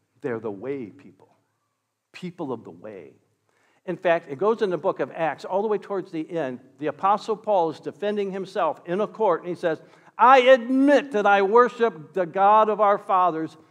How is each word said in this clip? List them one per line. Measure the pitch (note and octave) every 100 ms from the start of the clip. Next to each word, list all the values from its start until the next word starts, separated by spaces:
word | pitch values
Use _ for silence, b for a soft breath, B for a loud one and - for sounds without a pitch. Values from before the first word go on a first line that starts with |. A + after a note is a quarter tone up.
| _ _
They're | C#3 A2+
the | A2
way | G2+ A#2+ C#3+ G#2+
people, | - G2+ _ _ _ _ _ _ _ _ _ _
people | - F3+ F3 D3+
of | A#2+
the | G2+
way. | E2+ G2+ G2 C#2+ _ _ _ _ _ _ _ -
In | F3
fact, | F3+ E3+ E3
it | C#3
goes | G3+ A3+
in | G#3
the | E3+
book | F3+ D#3
of | C#3
Acts, | - D#3+ C3+
all | G#3 F#3
the | A3
way | G#3
towards | G3+ G3+ F#3+
the | E3 D#3
end, | E3 C#3 B2 - -
the | D3+
Apostle | C#3+ G3 G3+ - G#3+
Paul | G#3+ G3 E3
is | D3
defending | D3+ D#3 G3+ G#3 G3
himself | F#3+ F#3+ G#3 E3 C3+
in | - F3+
a | G3
court, | F#3+ G#3+ E3
and | F3
he |
says, | F3 F3 D#3+ B B B -
"I | A#3 C4+
admit | B3 C4 A#3 C4 C#4 C#4 C4+
that | G#3 G3+
I | G3+
worship | G3 A3+ B3 - A#3 E3 D3
the | F#3+ F3
God | E3 G3 G#3+ G#3+
of | G3+
our | G#3 G3+
fathers | G#3 F#3+ F3+ D#3+ D#3+ - b